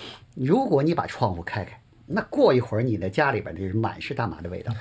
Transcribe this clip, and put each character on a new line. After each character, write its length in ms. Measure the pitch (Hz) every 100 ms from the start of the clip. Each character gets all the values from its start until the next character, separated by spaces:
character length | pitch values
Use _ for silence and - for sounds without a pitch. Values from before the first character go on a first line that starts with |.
| - - -
如 340 | - 131 226 247
果 140 | 143
你 100 | 151
把 140 | 170 85
窗 260 | - 110
户 80 | 87
开 220 | - 107
开， 160 | 87 - _ - -
那 140 | 202
过 300 | - 285 226
一 60 | 127
会 180 | 117 107
儿 60 |
你 160 | 120 101
的 100 | 95
家 220 | 156 139
里 100 | 110
边 140 | 82
就 140 | 85 95
是 40 |
满 280 | 107 110 87
是 100 | -
大 140 | - 87
麻 140 | 80
的 100 | 85
味 100 | 92
道， 120 | - 110